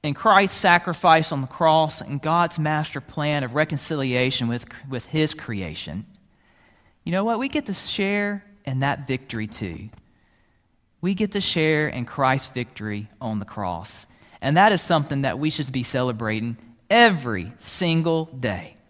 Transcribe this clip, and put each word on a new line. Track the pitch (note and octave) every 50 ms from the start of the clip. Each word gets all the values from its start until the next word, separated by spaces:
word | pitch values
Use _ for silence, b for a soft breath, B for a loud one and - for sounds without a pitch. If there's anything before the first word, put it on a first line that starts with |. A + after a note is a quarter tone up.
and | - D3 C#3+
Christ's | - - A3 G3+ G3 G3+ F#3 - -
sacrifice | - F#3+ F3 F3 - F#3 F3 - - F3+ D#3+ D#3+ D#3+ -
on | D#3 C#3
the | C3+
cross | B2+ - - E3+ D#3+ D#3 D#3+ D#3 D3+ - -
and | - - C#3 C#3+
God's | - D#3 D#3+ F3 F3 E3 - -
master | D3+ D3+ D#3 D3+ D#3 - - C#3
plan | - - - - D3 D3 D3+ D3 C3
of | A#2+ A#2+
reconciliation | D3 D#3 D#3 D#3+ C#3+ - - D#3+ D3 C3+ C3 B2 B2 B2+ C3 C3 - B2 A#2
with, | A#2+ A#2+ - - - - - C3+
with | C3 A#2+ -
his | - - D#3 D#3 D3+
creation, | - - - - A2+ G2 F#2+ D#2+ D#2 - - D2+ D2+ F#2+ - - - _ _ b b b b b b b b b b b b b b b b
you | E3
know | E3+ F#3+
what? | G3+ A3+ A#3 A3+
We | B3+ C#4
get | - D4+ C#4+
to | - G3
share | - - - - - G3 G3 G3+ G#3 G3+ G3+ G#3 G3 - _ - _ _
in | C#3 C3 C3
that | C#3 C#3 - D3 C#3
victory | C3+ C3 B2+ C3 - - A2 A2
too. | A2 - - A2 F#2 E2 C#2+ F#2+ A2 - - _ _ _ _ _ _ _ _ _ _ _ _ _ _ _ _ _ _ _ _
We | - F3+ G3
get | F#3 G#3+ G3+
to | - G3+
share | F#3 - - D#3+ D#3 D#3 D#3 D3+ D3+
in | D3+ - B2+ A#2+
Christ's | A2 - - C#3 C3 C3 C#3 - -
victory | - B2 A#2+ - _ - G#2+ G#2+ G#2 G#2 G#2+ G#2+ _ _
on | C3 A2+ A2 G#2
the | G2+
cross. | G#2 - A2 G2+ F2+ F2 E2 G#2+ - - - - b b b b b b b
And | - C3+ D3
that | F3 G3 A3
is | G#3 E3+
something | - - F3+ D#3 C#3+ - C#3+ C#3
that | C#3 C3+ F#2 B2+
we | D3 D#3
should | D3+ - D3 B2+
be | C3 C3+ A#2+
celebrating | - - C3 B2+ B2+ A#2 A2 A#2 G#2+ G#2+ A2 A2+ A#2 A2+ - - - - _ _ _
every | G3+ A#3 A#3+ A3+ G3 D#3 C3 A#2+ A2 F#2 E2+ A2 - -
single | - - - - F3+ E3+ E3 E3 D#3+ E3+ E3 D#3+ D#3+
day. | D#3+ - C3 B2 A2+ G2 - E2+ - - _ _ _